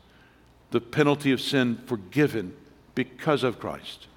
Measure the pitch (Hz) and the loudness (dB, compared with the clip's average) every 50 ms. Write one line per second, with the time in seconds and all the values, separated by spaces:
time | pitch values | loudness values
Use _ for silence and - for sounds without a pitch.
0 | _ _ - - - _ _ _ _ - _ _ _ - - 117 - - - 151 | _ _ -20 -20 -20 _ _ _ _ -20 _ _ _ -2 -2 -2 -2 0 0 2
1 | 147 147 143 143 143 139 131 127 - - 143 135 127 120 117 110 - - 127 107 | 4 4 4 2 2 2 2 2 0 0 0 2 2 2 0 -4 -6 -6 -6 -6
2 | 92 92 - 139 151 135 - 113 92 90 - - - - - - - - - 127 | -6 -4 0 2 2 2 2 -2 -6 -8 -12 -16 -20 -20 -20 -20 -20 -8 -4 -4
3 | 127 - - - - 160 147 127 127 127 101 - - 95 71 - - - - - | -4 -4 -6 -6 0 0 0 2 2 0 -2 -2 -8 -10 -10 -10 -12 -16 -18 -18
4 | - - - | -20 -20 -20